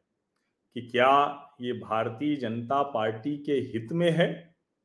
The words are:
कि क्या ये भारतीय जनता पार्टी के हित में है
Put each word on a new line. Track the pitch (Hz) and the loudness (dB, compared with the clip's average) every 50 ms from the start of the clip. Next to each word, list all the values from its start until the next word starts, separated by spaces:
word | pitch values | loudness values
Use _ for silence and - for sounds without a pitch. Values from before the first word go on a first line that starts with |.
| _ _ _ _ _ _ _ _ _ _ _ _ _ _ - | _ _ _ _ _ _ _ _ _ _ _ _ _ _ -12
कि | 123 | -12
क्या | 120 113 120 120 123 135 139 143 143 - - - - - _ - | -10 -2 2 4 6 6 6 6 4 2 -2 -10 -14 -20 _ -10
ये | 123 123 120 | -6 -6 -6
भारतीय | - 117 - 107 110 113 120 117 113 147 147 147 | -6 -4 -2 -2 0 0 -2 -4 -4 -2 -2 -2
जनता | 135 123 110 113 120 117 117 135 143 143 | -2 -2 -4 -4 -4 -2 0 0 0 0
पार्टी | 143 - 110 110 113 110 113 - 147 147 | 0 0 0 0 0 -2 -4 -6 -6 -6
के | 143 - 147 143 | -4 -2 -2 0
हित | 127 113 - - 117 113 - | 0 -2 -2 -6 -8 -6 -4
में | 170 170 175 170 | -2 2 2 2
है | 156 165 185 - - - - _ _ _ _ _ _ _ | 4 4 2 2 0 -8 -14 _ _ _ _ _ _ _